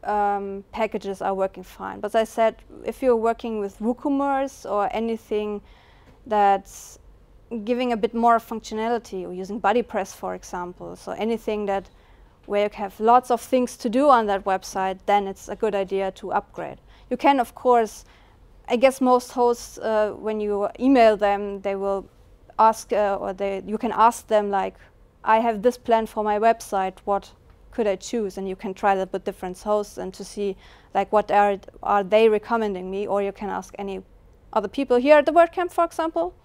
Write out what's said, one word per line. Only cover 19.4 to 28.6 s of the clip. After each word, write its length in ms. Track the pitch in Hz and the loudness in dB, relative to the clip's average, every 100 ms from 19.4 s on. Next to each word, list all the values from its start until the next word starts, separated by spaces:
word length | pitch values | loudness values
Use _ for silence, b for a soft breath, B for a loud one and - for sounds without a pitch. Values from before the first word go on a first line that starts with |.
| 240 240 - - | -2 -2 -8 -10
uh, 360 | 220 220 214 - | -4 -2 -2 -6
when 220 | 214 214 | -8 -6
you 260 | 208 202 202 - | -4 -4 -4 -2
email 360 | 254 277 226 208 | 2 6 6 6
them, 460 | 208 202 202 202 | 0 0 -4 -6
they 140 | 196 196 | -6 -4
will 300 | 196 196 - _ - - _ - | -2 -4 -6 _ -20 -20 _ 4
ask, 340 | 220 220 - | 4 4 -2
uh, 260 | 208 202 196 | 0 0 0
or 140 | 196 | -4
they, 280 | 190 202 196 190 | -4 -4 -6 -6
you 120 | 214 | -4
can 140 | 233 | -4
ask 360 | - 220 240 - | 4 4 4 0
them, 220 | 214 208 | 2 2
like, 260 | 196 190 - - _ _ _ | -2 -4 -8 -20 _ _ _
"I 160 | - 220 | 2 2
have 220 | 233 214 | 2 2
this 160 | 226 240 | 0 0
plan 300 | - 226 220 | 0 0 0
for 160 | - | -4
my 160 | 214 208 | -2 2
website, 540 | 226 226 - 196 190 185 - | 2 2 -2 -4 -4 -6 -4
what 260 | 202 - _ _ - - | -4 -4 _ _ -20 -16
could 160 | - 214 | -2 -2
I 80 | 190 | -2
choose?" 420 | - 240 202 185 | -4 -4 -4 -6
And 100 | 190 | -8
you 80 | |
can 180 | 190 | -8